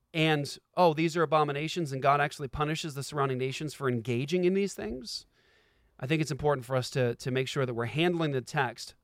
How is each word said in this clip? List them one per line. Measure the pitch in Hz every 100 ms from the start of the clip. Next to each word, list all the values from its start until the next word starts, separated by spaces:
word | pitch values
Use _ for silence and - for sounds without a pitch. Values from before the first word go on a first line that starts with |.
| _
And, | 165 160 151 139 - _ -
oh, | 180
these | 151 165 170
are |
abominations, | 151 156 151 143 156 180 156
and | 135
God | 139 143
actually | 147 - 139
punishes | 147 151 156 165
the | 139
surrounding | 139 151 139 127
nations | 131 131 156
for | - 139
engaging | 120 110 156 139 180
in | 180
these | 196 196
things? | - 214 247 220 - - _ _ _ _ _ _ -
I | 131
think | 156
it's | 156
important | 135 147 139 123
for | 131
us | 120
to, | 143 123
to | 120 135
make | 127 131
sure | 147
that | 131
we're | 113 117
handling | 127 175 170 156
the | 135
text | 117 151 123 117 - -